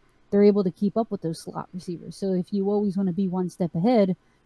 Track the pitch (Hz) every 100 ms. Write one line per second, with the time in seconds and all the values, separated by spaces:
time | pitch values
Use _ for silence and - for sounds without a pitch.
0 | _ _ _ 202 208 202 185 - 202 220
1 | 226 202 160 160 - 165 - 180 180 170
2 | - - 196 185 175 202 196 208 208 185
3 | 190 170 190 185 180 - 175 165 202 247
4 | 196 175 _ _